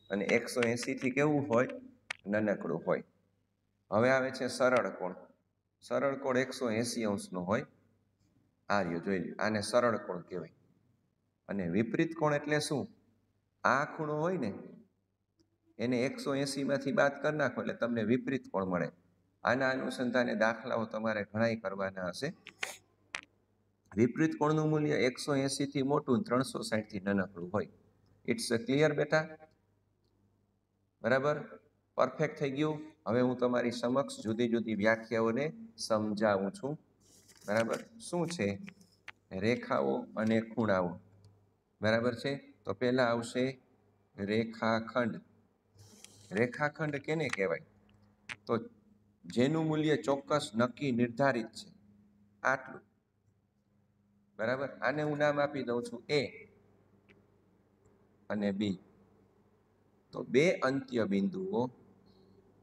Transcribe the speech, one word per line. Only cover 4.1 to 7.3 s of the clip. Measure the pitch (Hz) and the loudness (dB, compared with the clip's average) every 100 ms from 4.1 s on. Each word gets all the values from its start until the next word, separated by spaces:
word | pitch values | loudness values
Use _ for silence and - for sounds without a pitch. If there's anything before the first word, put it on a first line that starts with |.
આવે | 131 131 | 4 0
છે | 127 123 | -2 -4
સરળ | - 127 123 98 | 2 4 4 2
કોણ. | - 92 92 - _ _ _ _ _ | -4 -6 -6 -14 _ _ _ _ _
સરળ | - 120 139 135 | -4 0 0 0
કોણ | 139 123 | 0 2
એકસો | 127 123 127 | 0 -2 0
એંસી | 110 120 120 | 0 0 -2
અંશનો | 110 101 - | -2 -2 -4